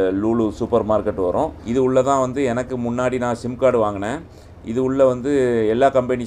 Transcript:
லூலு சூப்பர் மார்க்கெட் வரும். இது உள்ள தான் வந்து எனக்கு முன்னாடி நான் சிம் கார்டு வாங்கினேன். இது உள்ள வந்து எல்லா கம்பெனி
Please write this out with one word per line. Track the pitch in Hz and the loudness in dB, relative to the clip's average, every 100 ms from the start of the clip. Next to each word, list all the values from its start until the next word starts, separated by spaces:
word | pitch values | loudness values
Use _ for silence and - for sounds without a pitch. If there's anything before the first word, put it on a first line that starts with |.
| 95 98 | 2 0
லூலு | 110 117 107 - | 0 2 0 -2
சூப்பர் | 113 117 104 | 0 0 2
மார்க்கெட் | 107 101 98 90 | 0 0 -2 0
வரும். | 101 156 - 104 | 0 -2 -4 -4
இது | 123 127 | 0 2
உள்ள | 131 127 | 2 2
தான் | 135 127 | 2 0
வந்து | 127 135 | -2 -2
எனக்கு | 120 127 127 117 | -2 -4 -4 -4
முன்னாடி | 120 127 127 | -2 -2 -2
நான் | 123 117 | -2 -4
சிம் | 120 127 | -6 0
கார்டு | 131 120 107 | 2 2 0
வாங்கினேன். | 101 104 147 165 - - - - | -2 -6 -6 -10 -20 -20 -16 -6
இது | 117 131 | -2 0
உள்ள | 135 131 | 4 2
வந்து | 123 127 143 123 117 107 | 2 0 0 2 2 2
எல்லா | 113 135 131 | 2 2 2
கம்பெனி | 123 123 | 0 -2